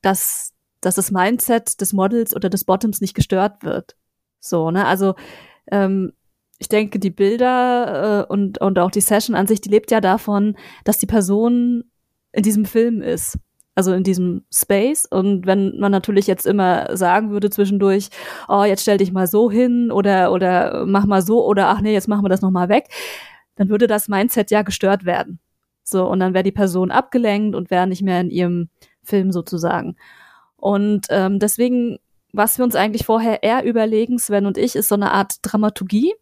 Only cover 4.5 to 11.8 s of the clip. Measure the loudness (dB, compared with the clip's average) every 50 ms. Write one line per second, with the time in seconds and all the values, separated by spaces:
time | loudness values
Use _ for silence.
4.5 | -2 -2 0 0 0 0 2 0 0 2 0 -2 -2 -4 -12 -20 -20 -20 -20 -20
5.5 | _ _ _ -2 0 0 2 2 0 -2 -4 -6 _ _ _ _ _ _ _ _
6.5 | _ _ -4 0 0 0 0 0 -4 -2 -2 -2 0 2 0 2 2 2 0 2
7.5 | 2 2 2 2 2 0 -2 -2 -4 -2 0 0 0 0 0 -2 -2 -2 -2 -2
8.5 | -2 -2 0 0 2 2 2 2 0 -2 0 2 2 0 0 0 0 0 2 2
9.5 | 0 -2 0 2 2 2 2 2 0 2 2 2 0 0 0 -2 0 0 0 0
10.5 | -2 -6 -14 -20 -20 -4 -2 -2 0 0 -2 0 0 0 2 2 0 2 2 2
11.5 | 2 2 2 0 0 -2